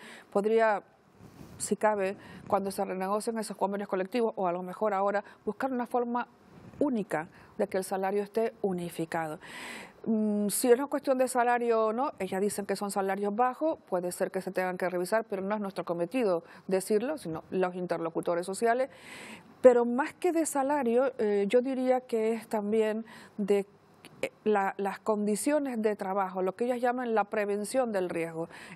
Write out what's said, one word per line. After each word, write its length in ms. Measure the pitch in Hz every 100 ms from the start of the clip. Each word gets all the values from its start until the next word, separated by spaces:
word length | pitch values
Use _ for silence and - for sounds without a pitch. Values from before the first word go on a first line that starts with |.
| - - -
podría, 520 | 202 214 226 220 196 - _ _ - - - - -
si 180 | -
cabe, 420 | 208 214 208 190 208 - - -
cuando 240 | 208 196
se 140 | 190
renegocien 520 | 190 190 190 208 220 226
esos 200 | 208 196
convenios 320 | 196 202 202
colectivos, 440 | 190 190 247 220 208
o 100 | 180
a 60 |
lo 100 | 175
mejor 320 | 180 180 214
ahora, 300 | 196 202 202 - -
buscar 280 | - - 269
una 160 | 247 240
forma 400 | 247 240 240 233 - - - - -
única 480 | 294 233 185 151 175 - - -
de 100 | 202
que 120 | 190
el 40 |
salario 400 | 190 190 190 202
esté 320 | 202 226 220 -
unificado. 800 | 202 180 170 - 165 165 160 156 - - - - - - -
Mm, 420 | 220 214 208 208
si 200 | - 254
es 100 | 240
una 80 | 277
cuestión 320 | 285 285 254
de 80 | 254
salario 600 | 254 240 240 240 220 220
o 60 |
no, 200 | 226 294 -
ellas 200 | 190 190
dicen 240 | 202 202
que 120 | 202 196
son 160 | 202
salarios 420 | 196 196 196 202
bajos, 460 | 208 254 254 311 311 -
puede 240 | 180 180
ser 180 | - 185
que 100 | 190
se 120 | 185
tengan 260 | 185 185 180
que 100 | 180
revisar, 360 | 180 180 220
pero 180 | 220 190
no 140 | 190 214
es 40 |
nuestro 240 | 196 185
cometido 600 | 165 170 175 262 214 170 - - -
decirlo, 500 | 190 - 214 254 302
sino 240 | 170 156 -
los 240 | 190 151
interlocutores 720 | 185 175 147 165 165 175 170 185
sociales. 420 | 190 233 240 262 - - - - - - -
Pero 240 | 254 240
más 300 | 240 240 311
que 160 | - 370
de 160 | 320 302
salario, 640 | 285 269 294 233 240 269 -
eh, 280 | 208 202 202
yo 140 | 247
diría 380 | 254 254 254 254
que 320 | 254 226 220
es 140 | 226 -
también 580 | 220 202 220 220 214 226 - - -
de 280 | 196 202 196 - _ - - -
eh, 100 | - -
la, 300 | 214 208 196 190
las 200 | 196 -
condiciones 800 | - 214 208 202 294 302 277 233
de 140 | 214 208
trabajo, 460 | 190 196 185 185
lo 140 | 185 -
que 80 |
ellos 160 | 240 247
llaman 340 | 240 247 240
la 100 | 220
prevención 680 | 202 220 202 202 202 262 240
del 160 | 202 180
riesgo, 400 | 170 165 160 165 - -